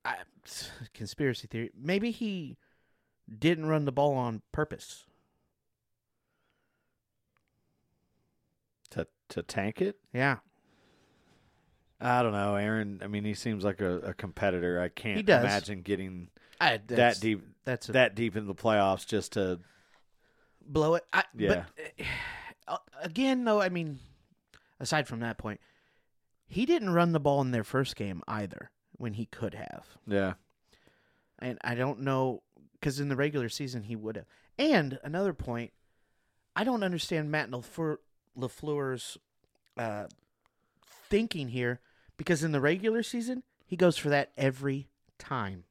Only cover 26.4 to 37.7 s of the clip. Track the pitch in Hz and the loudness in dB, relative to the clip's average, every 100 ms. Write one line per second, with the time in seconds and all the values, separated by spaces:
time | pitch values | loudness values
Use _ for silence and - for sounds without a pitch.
26.4 | _ 185 262 339 202 170 170 160 143 139 | _ -2 2 2 4 4 6 4 4 4
27.4 | 131 120 101 131 135 - 104 87 - 107 | 4 0 2 0 0 -4 -6 -6 -6 -6
28.4 | 98 - - _ _ - 120 104 110 - | -6 -8 -18 _ _ -10 -8 -6 -8 -6
29.4 | 107 92 50 50 - - - 101 95 92 | -8 -6 -12 -14 -18 -18 0 2 2 -2
30.4 | _ _ _ _ _ _ _ _ _ _ | _ _ _ _ _ _ _ _ _ _
31.4 | 127 120 - 120 131 117 135 131 131 113 | -8 -6 -4 0 0 0 0 2 0 -2
32.4 | _ _ 71 _ 147 135 143 131 147 147 | _ _ _ _ -4 -2 -2 0 0 0
33.4 | 117 - 139 123 104 113 110 107 - _ | -4 -4 -6 -6 -6 -6 -6 -8 -12 _
34.4 | _ - 302 233 139 131 143 170 202 147 | _ 0 4 4 2 -6 -6 -2 -2 -2
35.4 | - 120 117 _ _ _ _ _ _ _ | -6 -6 -6 _ _ _ _ _ _ _
36.4 | _ - 226 240 190 170 - 165 151 151 | _ -2 0 2 0 -2 -2 -2 0 -2
37.4 | 117 123 113 | -2 -6 -8